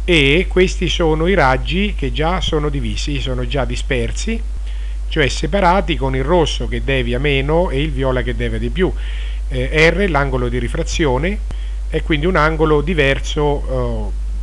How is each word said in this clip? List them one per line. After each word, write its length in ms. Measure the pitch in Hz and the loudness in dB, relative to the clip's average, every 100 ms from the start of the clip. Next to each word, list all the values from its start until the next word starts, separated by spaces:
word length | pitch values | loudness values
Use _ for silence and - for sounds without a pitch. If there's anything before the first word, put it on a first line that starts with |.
e 440 | - 175 139 151 185 | 2 4 4 4 2
questi 400 | - 185 - 170 | 2 2 2 -2
sono 380 | - 165 156 165 | 0 0 2 2
i 80 | 190 | 4
raggi 580 | 139 131 120 156 208 | 4 2 0 0 -2
che 180 | - 139 | -2 -4
già 300 | 120 156 180 | 0 0 0
sono 280 | 151 156 147 | 0 0 0
divisi, 500 | 143 113 104 - 143 | -2 -4 -4 -2 -4
sono 260 | 127 127 120 | -2 -4 -2
già 200 | 135 120 | -2 -2
dispersi, 760 | 123 - 131 117 110 - 226 - - - - - - - | -2 -2 -2 -2 -2 -2 -4 -4 -6 -6 -6 -6 -6 -4
cioè 160 | - 135 | 0 0
separati 720 | - 156 196 185 190 165 143 | 2 0 4 4 4 2 0
con 180 | 135 131 | 0 0
il 80 | |
rosso 460 | 135 180 139 - 117 | 2 2 2 0 -4
che 160 | 117 117 | -4 0
devia 340 | 135 120 120 | 0 0 0
meno 500 | 147 135 135 160 180 | 0 0 2 2 2
e 120 | 135 | 0
il 100 | 156 | -2
viola 300 | 139 131 127 | -2 0 0
che 120 | 117 | -2
devia 240 | 117 120 113 | -2 -2 -2
di 120 | 120 | -4
più. 200 | 131 180 - - - - - - | 0 0 -2 -4 -6 -4 -6 -4
Eh, 420 | 131 127 151 160 | -4 -2 4 4
R 60 | 170 | 4
è 100 | 202 | 2
l'angolo 400 | 147 139 131 123 | 2 0 0 0
di 100 | 123 | -2
rifrazione, 800 | 117 - - - 156 123 165 220 - - - - - | -2 -2 -2 0 2 2 0 -2 -4 -6 -6 -6 -4
è 120 | 156 | -4
quindi 260 | - 156 156 | -2 0 2
un 100 | 180 | 4
angolo 420 | 151 160 156 151 | 2 2 2 2
diverso, 1300 | 143 175 139 135 - - 147 143 - 127 123 113 104 | 2 2 2 2 0 0 0 0 -2 -2 -2 -2 -4
eh, 60 | - - - | -4 -4 -4